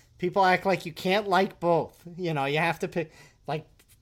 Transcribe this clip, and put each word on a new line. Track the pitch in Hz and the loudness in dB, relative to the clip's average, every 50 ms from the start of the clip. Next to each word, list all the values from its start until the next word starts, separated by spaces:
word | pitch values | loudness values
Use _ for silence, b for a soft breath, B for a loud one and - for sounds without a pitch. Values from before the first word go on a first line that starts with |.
| b b b - | b b b -6
People | - 180 160 202 190 | -4 -2 2 4 4
act | 185 185 180 - | 4 4 4 2
like | 196 185 170 - | 0 0 0 -2
you | 170 151 | -8 -10
can't | - - 185 190 208 214 202 | -6 -2 0 0 0 2 2
like | 180 180 196 196 - - | 2 2 2 0 -2 -2
both. | - 175 170 160 123 - - - - 170 175 165 | 0 2 2 2 0 -2 -8 -18 -20 -16 -10 -6
You | 185 165 160 | -4 -4 -2
know, | 143 135 | -2 -2
you | 139 143 156 | 0 0 0
have | 170 170 160 - | 0 0 -2 -2
to | - 180 | -6 -6
pick, | - 180 160 160 B B B B B B B | -4 -4 -6 -6 B B B B B B B
like, | - 143 156 156 - _ _ _ _ - _ | -8 -8 -8 -8 -12 _ _ _ _ -20 _